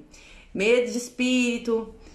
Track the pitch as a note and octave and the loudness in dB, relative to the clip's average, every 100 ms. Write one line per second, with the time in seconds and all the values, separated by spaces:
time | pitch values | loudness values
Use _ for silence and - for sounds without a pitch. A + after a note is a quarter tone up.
0 | - - - - - F3 G3+ B3 A#3+ A3 | -18 -20 -20 -20 -12 -2 2 2 2 -4
1 | A#3+ - B3+ B3+ A#3+ A#3+ A#3+ A3+ A3 - | -8 -4 0 2 2 -2 -2 -2 -4 -14
2 | - | -20